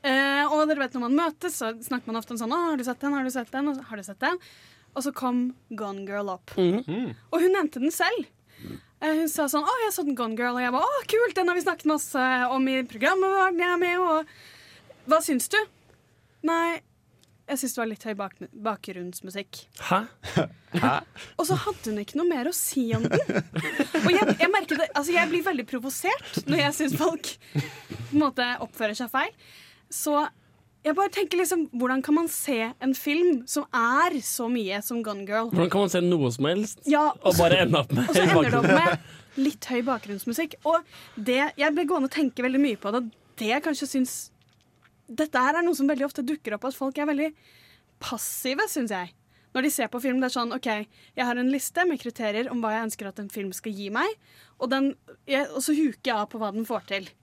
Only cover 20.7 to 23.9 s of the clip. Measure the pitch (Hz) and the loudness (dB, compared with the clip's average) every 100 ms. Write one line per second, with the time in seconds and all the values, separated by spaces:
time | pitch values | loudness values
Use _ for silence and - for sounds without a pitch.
20.7 | 170 127 - - - - - 339 381 - | 0 0 0 -4 -20 -14 -6 0 0 -2
21.7 | 392 226 208 208 285 349 302 262 359 - | -6 -6 -6 -4 -2 0 0 -2 -2 -2
22.7 | - 233 220 233 - 571 - - - 1077 | -2 0 0 2 0 2 -2 -2 -6 -6
23.7 | - 349 | -4 -2